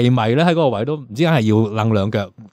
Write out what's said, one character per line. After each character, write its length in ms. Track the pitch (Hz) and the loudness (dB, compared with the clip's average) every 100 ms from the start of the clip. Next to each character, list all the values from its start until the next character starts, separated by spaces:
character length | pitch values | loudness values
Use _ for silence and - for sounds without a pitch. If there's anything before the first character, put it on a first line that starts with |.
| 123 | 2
係 40 | |
咪 240 | 127 110 127 | 2 2 0
呢？ 80 | |
喺 60 | 170 | 0
嗰 20 | |
個 140 | 170 151 | 2 0
位 140 | 104 | -2
都 120 | 120 156 | -4 -8
唔 100 | 123 | -10
知 100 | 104 | -4
係 160 | 165 160 | 0 2
要 160 | 110 107 | 2 2
掕 360 | 110 110 110 | 2 0 0
兩 180 | 107 98 | 0 -2
腳， 220 | 107 98 - 110 | -4 -6 -12 -20